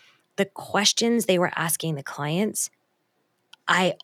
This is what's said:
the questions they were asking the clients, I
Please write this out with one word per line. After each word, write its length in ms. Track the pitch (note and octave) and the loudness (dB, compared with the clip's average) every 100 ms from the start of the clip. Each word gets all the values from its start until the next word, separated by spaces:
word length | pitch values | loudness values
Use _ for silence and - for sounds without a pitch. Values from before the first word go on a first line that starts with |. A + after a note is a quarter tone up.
| - _ _ - | -20 _ _ -2
the 80 | G3 | -2
questions 800 | - - G3 G3+ - A#3 A#3 - | -4 -4 2 2 2 2 2 4
they 120 | F3+ | 2
were 140 | F3+ - | 2 -2
asking 400 | E3 - E3 D3 | -2 -2 -2 -4
the 80 | |
clients, 680 | - - D3 E3 G#3+ - - _ _ _ _ _ _ _ _ - - | -6 -6 -2 0 -2 -2 -8 _ _ _ _ _ _ _ _ -12 -2
I 280 | F3 F3+ - | 2 2 -2